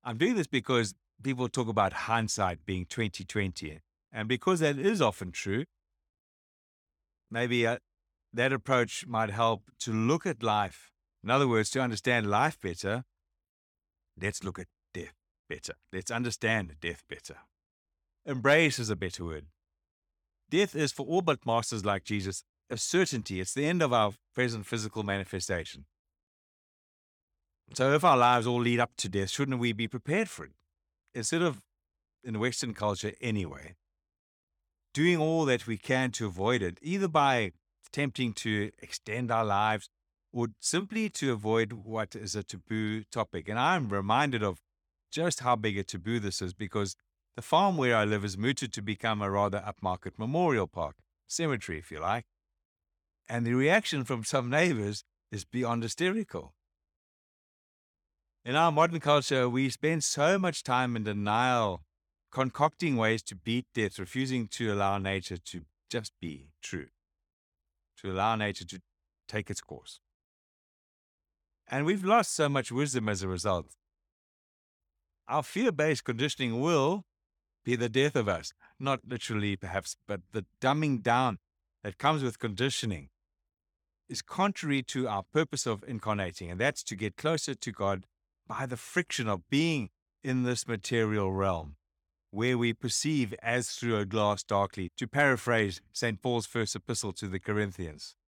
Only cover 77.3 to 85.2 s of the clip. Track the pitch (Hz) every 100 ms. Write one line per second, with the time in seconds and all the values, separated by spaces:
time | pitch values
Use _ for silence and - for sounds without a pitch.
77.3 | _ _ _ - 120 120 120 143 143 104
78.3 | 87 - _ _ _ 135 131 107 123 -
79.3 | 107 104 98 90 95 - - - 101 87
80.3 | 110 - _ 131 147 151 127 101 120 127
81.3 | 95 _ _ _ _ 104 - 139 156 127
82.3 | - 117 98 135 - 113 87 67 _ _
83.3 | _ _ _ _ _ _ _ _ 127 -
84.3 | - 202 190 156 139 123 131 123 101